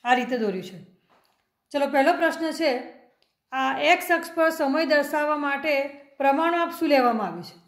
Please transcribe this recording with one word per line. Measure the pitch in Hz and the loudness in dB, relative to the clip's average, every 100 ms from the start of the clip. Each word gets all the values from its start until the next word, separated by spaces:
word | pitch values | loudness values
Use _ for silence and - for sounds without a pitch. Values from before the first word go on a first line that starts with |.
| 240 | 2
આ | |
રીતે | 254 226 247 | 0 2 -2
દોર્યું | 214 185 | -2 -4
છે. | 180 175 - _ _ _ _ _ _ _ _ | -8 -16 -20 _ _ _ _ _ _ _ _
ચલો, | 285 277 | -2 0
પહેલો | 277 285 | 2 2
પ્રશ્ન | 349 330 320 320 | 2 0 0 -6
છે, | 302 320 247 - - _ _ _ _ _ | -2 -2 -2 -6 -20 _ _ _ _ _
આ | 262 262 269 | -4 -4 0
એક્સ | 294 359 - | 2 2 2
અક્ષ | 330 330 | -2 0
પર | - 320 | 0 0
સમય | 320 277 294 320 | 2 0 0 2
દર્શાવવા | 294 285 302 294 302 | 2 2 -2 -2 -2
માટે | 285 277 311 277 277 - - _ | -2 -4 -2 -2 -2 -10 -20 _
પ્રમાણમાપ | 277 277 330 339 339 - | 2 2 2 0 -2 -2
શું | 320 | 2
લેવામાં | 277 240 226 196 | 4 4 0 -4
આવ્યું | 170 | -8
છે? | 165 - | -14 -20